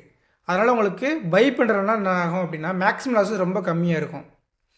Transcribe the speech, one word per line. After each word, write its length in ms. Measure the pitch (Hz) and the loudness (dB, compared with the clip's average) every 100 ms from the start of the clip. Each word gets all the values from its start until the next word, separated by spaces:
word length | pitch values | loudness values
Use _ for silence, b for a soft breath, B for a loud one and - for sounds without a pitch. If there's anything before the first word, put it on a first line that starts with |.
| - _ _ _ - | -18 _ _ _ -4
அதனால 220 | 180 233 | 0 2
உங்களுக்கு 500 | 240 208 175 262 320 170 | 2 0 -2 -4 -4 2
பை 200 | 185 269 | 4 4
பண்றதுனால 440 | 254 233 202 196 | 4 2 2 0
என்ன 160 | 220 196 | 0 0
ஆகும் 320 | 180 175 180 | 0 0 -2
அப்படின்னா, 280 | 165 156 156 185 | -4 -6 -4 -2
மேக்ஸிமம் 400 | 196 - 262 226 | 0 0 0 0
லாஸ் 160 | 196 | 2
ரொம்ப 280 | 208 180 202 | 0 -2 -2
கம்மியா 360 | 180 165 175 156 | -2 0 0 -2
இருக்கும். 280 | 147 143 - _ _ _ _ | -4 -10 -16 _ _ _ _